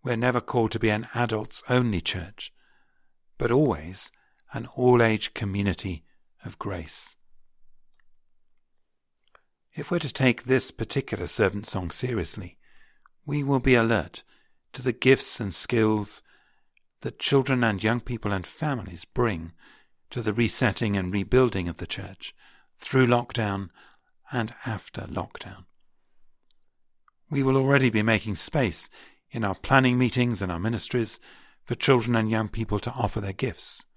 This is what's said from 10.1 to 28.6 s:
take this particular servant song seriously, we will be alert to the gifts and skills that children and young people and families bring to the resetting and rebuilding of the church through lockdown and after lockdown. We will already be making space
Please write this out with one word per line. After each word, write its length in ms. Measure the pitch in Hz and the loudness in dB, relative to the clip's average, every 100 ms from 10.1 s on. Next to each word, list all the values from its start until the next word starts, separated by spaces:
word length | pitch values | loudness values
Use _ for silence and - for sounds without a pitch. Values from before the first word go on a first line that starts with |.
take 320 | - 131 120 | 2 2 2
this 260 | 113 131 - | 2 2 2
particular 560 | - 110 - - 101 87 | -6 -4 -4 -4 -6 -4
servant 400 | - 101 98 - | 2 2 2 -6
song 240 | 98 90 | -6 -4
seriously, 680 | - 127 98 78 - 90 _ _ - - _ _ _ - | -4 -4 -4 -4 -8 -12 _ _ -20 -20 _ _ _ -6
we 160 | 147 | -4
will 160 | 139 135 | 0 2
be 160 | 131 | 4
alert 480 | 123 113 110 76 - _ _ _ _ _ | 4 4 2 0 -12 _ _ _ _ _
to 80 | - | -6
the 100 | 127 | -4
gifts 480 | 117 127 127 - - | 0 4 4 4 -4
and 120 | 101 | -4
skills 720 | - - 117 110 107 101 - _ _ _ _ _ _ _ _ | -4 0 2 4 2 -2 -8 _ _ _ _ _ _ _ _
that 180 | 110 - | -10 -6
children 460 | - 143 131 127 | 0 2 2 0
and 180 | 117 98 | 0 0
young 180 | 107 120 | 0 0
people 320 | - 120 104 | -2 -6 -2
and 140 | 95 92 | -4 -6
families 580 | - 151 131 87 85 | -6 -4 -4 -8 -14
bring 480 | - - 120 87 82 - - - _ _ _ | -8 0 0 0 -8 -16 -20 -20 _ _ _
to 120 | 123 | -4
the 100 | 110 | -2
resetting 640 | 104 117 - 120 95 110 101 | 2 2 2 0 2 0 0
and 160 | 90 | 0
rebuilding 540 | 101 95 127 127 104 87 | -2 2 4 4 2 -4
of 120 | 82 | -6
the 80 | - | -8
church 460 | - 92 95 - _ - _ _ _ | -8 -10 -12 -18 _ -20 _ _ _
through 300 | - 135 123 | 0 2 4
lockdown 640 | 120 117 - 107 98 98 _ - _ _ _ - | 4 0 -4 -2 -4 -8 _ -20 _ _ _ -8
and 240 | 127 113 - | -6 -6 -8
after 380 | - 107 - - | -10 -10 -10 -12
lockdown. 600 | - - - - - 95 90 _ _ _ _ - - _ _ _ _ _ _ _ _ _ _ | -8 -8 -8 -10 -14 -16 -20 _ _ _ _ -20 -20 _ _ _ _ _ _ _ _ _ _
We 140 | 143 | 0
will 140 | 131 135 | 2 4
already 340 | 135 139 127 | 6 6 6
be 120 | 110 | 4
making 340 | 107 110 104 98 | 4 2 0 -4
space 520 | - 156 | -2 0